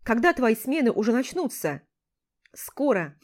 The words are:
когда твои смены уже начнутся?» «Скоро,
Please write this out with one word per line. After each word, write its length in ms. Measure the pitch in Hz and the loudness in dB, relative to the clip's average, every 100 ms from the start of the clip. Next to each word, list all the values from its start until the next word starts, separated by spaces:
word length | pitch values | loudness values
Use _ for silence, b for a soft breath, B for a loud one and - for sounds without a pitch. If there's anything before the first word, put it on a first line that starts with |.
когда 300 | - 233 349 | -2 2 2
твои 220 | 339 240 | 4 2
смены 360 | 226 - 311 240 | 2 0 0 2
уже 200 | - 214 | 2 2
начнутся?» 720 | 240 262 359 302 - 160 139 _ _ _ _ _ _ _ | 0 0 -4 -4 -4 -6 -6 _ _ _ _ _ _ _
«Скоро, 640 | - - - 285 202 151 147 | -18 -12 -2 2 2 -2 -10